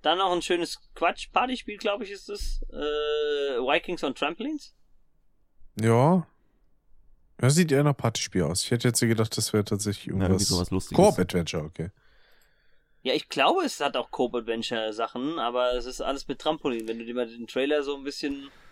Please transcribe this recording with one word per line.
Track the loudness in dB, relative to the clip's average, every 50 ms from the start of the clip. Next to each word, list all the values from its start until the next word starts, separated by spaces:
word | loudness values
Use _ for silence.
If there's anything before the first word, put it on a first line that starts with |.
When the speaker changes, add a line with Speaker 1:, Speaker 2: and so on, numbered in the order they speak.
Speaker 1:
Dann | 2 2 2
noch | 2 2 2 0
ein | 0
schönes | 0 0 0 0 0 -4 -6 -14 -14 _ -6
Quatsch-Partyspiel, | 0 0 0 0 -2 -14 -2 0 0 0 0 -4 -8 -8 -12 -12
glaub | -4 -2 -2 -2 -2
ich, | -6 -10
ist | -12 -14 -12
es. | -12 -8 -6 -4 -2 -2 -4 -4 -6
Äh, | -8 -6 -4 -2 -2 -2 -2 -2 0 0 0 0 0 0 -2 -2 0 0
Vikings | 2 2 2 2 2 -2 -6 -2 -2
on | -4 -2
Trampolines. | -2 -2 -4 -2 -4 -6 -6 -6 -8 -10 -16 _ _ _ _ -20 -20 _ _ _ _ _ _ _ _ _ _ _ _ -20 -12 _ 0
Speaker 2:
Ja. | 2 4 6 6 6 6 4 4 2 _ _ _ _ _ _ _ _ _ _ _ _ _ -20 -20 -20 -20 -20 _ _ _ _ 2
Ja, | 2 4
sieht | 6 6 4 6
eher | 4 4 6
nach | 4 2
Partyspiel | 2 0 -2 -2 -2 -6 -2 0 0 0
aus. | 0 0 -2 0
Ich | 0
hätte | 0 2 2
jetzt | 2 2 4
gedacht, | 2 2 4 2 2 0 0
das | -4 -2 0 0
wäre | 0 0
tatsächlich | 0 -2 -2 -2 -4 -4 -4 -8
Speaker 3:
Ja, | -4 -2
irgendwie | 0 2 4 4
Speaker 2:
irgendwas | 2 2
Speaker 3:
sowas | 2 2 0 0 0
Lustiges. | -2 -4 -4 2 6 6 8
Speaker 2:
Koop-Adventure, | 8 6 4 -2 0 0 -2 -2 -2 -4 -6 -6
okay. | -6 -8 -8 -8 -8 _ _ _ _ _ _ -20 _ -20 _ _ _ _ _ _ -20 _ _ _ _ _ _
Speaker 1:
Ja, | _ -2 -2
ich | -2 -2
glaube, | _ 0 4 4 4 4 4 0
es | 0 -2 -2
hat | -2 -2 -2
auch | -2 -4 -4
Koop-Adventure-Sachen, | -2 -2 0 0 0 -4 -2 -2 -4 -4 -2 -4 -4 -2 -2 -4 -2 -4 -4 -4 -4 -6 -6 -4 -4 -2
aber | -4 -2 0 0 0 0 0
es | -2 -6
ist | -8 -8 -6
alles | -4 -4 -4 -4 -6
mit | -8 -10 -4
Trampolin. | -2 -2 -2 -2 -2 -4 -4 -2 -4
Wenn | -6 -8 -8
du | -8
dir | -6 -4
mal | -4 -4
den | -6 -6 -14 -14
Trailer | -6 -2 -2 0 2 0 0 0
so | -4 -6
ein | -6 -8
bisschen | -10 -8 -4 -4 -4 -4 -6 -10 -16 -20 -20 -20 -20